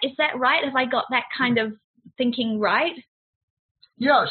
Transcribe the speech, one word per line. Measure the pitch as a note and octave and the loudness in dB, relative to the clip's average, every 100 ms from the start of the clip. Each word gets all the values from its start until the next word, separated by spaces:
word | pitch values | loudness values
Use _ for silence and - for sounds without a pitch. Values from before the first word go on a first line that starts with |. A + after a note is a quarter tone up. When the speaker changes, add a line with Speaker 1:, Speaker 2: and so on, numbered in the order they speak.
Speaker 1:
Is | C4+ C4+ | -4 -2
that | D4+ B3 | -2 0
right? | B3+ D#4+ | 0 0
Have | C#4 C4+ | 0 0
I | |
got | B3 A#3+ - | 0 -2 -2
that | B3 - - | -4 -4 -2
kind | B3 A#3 | 0 2
of | A3 G#3+ _ _ - - | 0 -6 _ _ -18 -4
thinking | B3 A#3+ A3+ G#3+ | -2 -2 -2 0
right? | G3 G#3+ E4+ D#4+ - _ _ _ _ _ _ _ _ _ | 2 2 0 -4 -16 _ _ _ _ _ _ _ _ _
Speaker 2:
Yeah, | C4 C4 D#3+ | 2 4 2